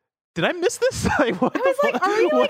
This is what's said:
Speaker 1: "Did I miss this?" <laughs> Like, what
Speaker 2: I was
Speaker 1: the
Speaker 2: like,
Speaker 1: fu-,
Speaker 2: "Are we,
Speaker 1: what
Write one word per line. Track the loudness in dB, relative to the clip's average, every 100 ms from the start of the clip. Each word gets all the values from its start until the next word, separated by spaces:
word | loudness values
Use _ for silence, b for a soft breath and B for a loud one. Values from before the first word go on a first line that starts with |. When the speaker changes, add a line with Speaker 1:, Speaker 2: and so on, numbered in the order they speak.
| _ _ _ -2
Speaker 1:
"Did | -2
I |
miss | 0 -2 0
this?" | -2 0 -2
<laughs> | 0
Like, | 0 0
what | -2 0
Speaker 2:
I |
was | 0 0
Speaker 1:
the | 0
Speaker 2:
like, | 0
Speaker 1:
fu-, | 0
Speaker 2:
"Are | 0
we, | 2
Speaker 1:
what | 2